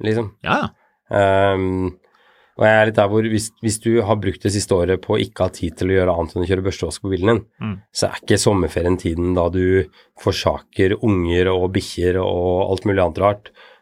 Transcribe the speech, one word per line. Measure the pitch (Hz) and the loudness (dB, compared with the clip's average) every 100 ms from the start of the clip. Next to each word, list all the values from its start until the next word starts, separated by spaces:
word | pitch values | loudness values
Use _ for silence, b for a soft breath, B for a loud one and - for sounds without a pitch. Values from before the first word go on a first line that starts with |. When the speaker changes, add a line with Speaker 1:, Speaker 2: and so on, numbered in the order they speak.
Speaker 1:
liksom. | 107 110 107 - | -2 -2 -4 -8
Speaker 2:
Ja, | - 175 | -4 -2
ja. | - - _ _ - | -4 -10 _ _ -4
Speaker 1:
Ehm, | 101 98 98 98 95 95 92 92 90 _ b b b b b | 0 2 2 2 0 -2 -2 -4 -6 _ b b b b b
og | 107 | 2
jeg | 110 | 4
er | 110 | 4
litt | 110 | 2
der | 101 | 2
hvor | 107 | 2
hvis, | 110 107 107 - | 0 0 -4 -6
hvis | 113 107 | -4 -2
du | 117 117 | 0 2
har | 104 107 | 2 0
brukt | 98 - | -2 -4
det | 104 | -2
siste | 101 - 95 | -2 0 0
året | 85 92 | 2 0
på | - 110 | -2 -4
å | |
ikke | 104 - 92 | -4 -4 -4
ha | |
tid | - 85 - | -4 -8 -4
til | 92 | 0
å | 95 | 2
gjøre | 92 | 2
annet | 85 82 90 | 0 -2 -4
enn | |
å | 87 | -2
kjøre | 95 95 | -2 -2
børstevask | - 82 - | -4 -6 -6
på | 101 | -6
bilen | 95 98 | -2 2
din, | 113 - - | 0 -2 -10
Speaker 2:
Mm. | 110 95 - | -10 -10 -12
Speaker 1:
så | - 156 | -6 -4
er | - | -4
ikke | - 104 | 0 2
sommerferien | 117 101 82 - 87 90 | 2 2 0 0 0 0
tiden | 90 82 87 | -2 -2 0
da | 90 85 | 0 0
du | 92 92 95 92 b b b | 2 2 2 0 b b b
forsaker | - 92 - 73 - - 95 107 | -4 -2 0 -2 -4 0 0 2
unger | 117 95 85 87 92 | 0 2 2 2 2
og | 92 92 | 2 0
bikkjer | 98 - - 90 92 | -2 -4 -2 0 0
og | 95 90 90 90 95 | 0 0 0 0 0
alt | 95 104 | 0 0
mulig | 98 | 2
annet | 87 82 | 0 2
rart | 101 104 - - B B | 0 0 -6 -20 B B